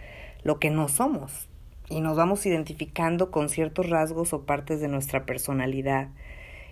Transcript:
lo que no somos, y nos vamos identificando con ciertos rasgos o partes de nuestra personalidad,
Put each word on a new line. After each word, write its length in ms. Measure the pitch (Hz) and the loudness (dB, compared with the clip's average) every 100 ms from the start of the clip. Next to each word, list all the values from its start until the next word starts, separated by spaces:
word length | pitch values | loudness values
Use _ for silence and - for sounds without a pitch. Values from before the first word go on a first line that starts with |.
| - - - - | -16 -14 -16 -4
lo 160 | - 151 | 0 2
que 120 | 156 | 4
no 160 | 156 147 | 2 2
somos, 640 | - 262 214 139 - - - - - - | 2 2 2 -4 -12 -14 -16 -18 -16 -6
y 140 | 160 | -2
nos 160 | 160 156 | 2 4
vamos 300 | 170 202 202 | 4 4 2
identificando 840 | 165 156 156 156 - 165 170 185 | 0 0 -6 -6 0 2 2 2
con 200 | 165 147 | 2 0
ciertos 380 | 160 156 160 180 | 0 0 0 2
rasgos 460 | 165 156 165 165 | 4 2 0 -2
o 100 | 147 139 | -2 0
partes 340 | 143 143 156 | -2 0 -2
de 60 | 147 | 0
nuestra 400 | 139 139 135 135 | 0 0 -2 -2
personalidad, 840 | 123 - 135 127 135 139 135 135 - - - - - - | -4 0 0 0 0 2 2 0 -10 -14 -14 -14 -16 -16